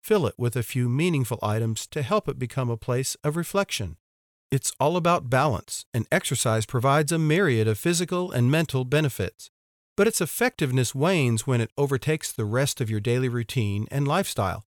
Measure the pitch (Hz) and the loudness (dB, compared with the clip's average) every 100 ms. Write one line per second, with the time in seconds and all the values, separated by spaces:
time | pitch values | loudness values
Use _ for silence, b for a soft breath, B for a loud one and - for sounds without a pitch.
0 | - 214 131 - 120 123 113 127 123 127 | 2 2 2 0 -2 -2 -4 -2 0 0
1 | 180 156 123 117 104 107 113 110 - 156 | 0 0 -2 -2 -2 0 -2 -4 -6 -6
2 | 127 208 170 131 123 - 123 117 - 123 | -2 -2 -2 -6 -6 -4 -4 -4 -2 -2
3 | 131 - 147 160 165 196 196 - 92 82 | -2 -4 -4 -4 -2 -2 -2 -4 -8 -10
4 | _ _ _ _ _ 135 - - 143 175 | _ _ _ _ _ -2 -2 0 0 2
5 | 170 175 123 127 147 104 - - - 120 | 2 2 2 2 2 0 -4 -12 -6 -4
6 | 107 - - 131 120 110 107 127 131 143 | 0 0 0 -2 2 0 0 0 2 2
7 | 151 165 156 160 190 117 110 107 170 175 | 2 0 2 4 4 4 2 2 0 0
8 | 180 180 180 123 123 156 165 135 127 147 | 0 -2 -2 2 4 4 2 -2 0 2
9 | 151 - 92 _ - _ _ _ _ - | 2 -2 -6 _ -20 _ _ _ _ 2
10 | 214 - 165 - 247 - 143 131 120 135 | 2 2 -2 0 -2 0 0 2 0 0
11 | 156 185 127 113 - 123 113 - 143 139 | 2 2 2 0 0 0 0 -2 0 0
12 | - 156 - - 107 120 139 - 110 110 | 0 -2 -4 -6 -2 0 0 -2 -2 -2
13 | 107 123 131 120 117 - 107 101 110 139 | 0 0 0 -2 -2 -2 0 -2 -2 -2
14 | 143 165 196 - 98 107 - | 0 0 -2 -2 -2 -2 -10